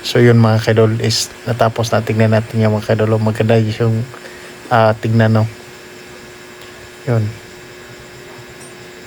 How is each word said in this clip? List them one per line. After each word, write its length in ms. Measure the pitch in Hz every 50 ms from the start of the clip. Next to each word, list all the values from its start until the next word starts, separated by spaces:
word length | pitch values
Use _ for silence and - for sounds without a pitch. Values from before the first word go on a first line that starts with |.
| -
So, 160 | - - 127
yun, 160 | 120 120 117 117
mga 240 | 113 110 110 110
kaidol, 340 | - - 110 113 113 110 110 113
is 260 | 110 110 110 - - - - - -
natapos 460 | - 120 120 - 113 113 - 113 -
na. 160 | - 107 110
Tignan 260 | - 113 110 113 110
natin 300 | 110 107 110 - - 113
yung, 160 | 110 107 107 107
mga 160 | 104 - 110
kaidol, 240 | 107 110 107 110 110
oh. 20 |
Maganda 380 | 110 110 107 - 110 113 117 113
yung, 420 | 113 107 107 - 120 113 113 113 120 - - - - - - - - - - - - -
ah, 240 | 123 117 113 110 110
tignan, 480 | 113 - 117 113 113 113 110 110 107
no? 20 | 110 113 - - - - - - - - - - - - - - - - - - - - - - - - - - - - - - -
Yun. 220 | - 120 113 107 107 113 - - - - - - - - - - - - - - - - - - - - - - - - - - - - - - - - - -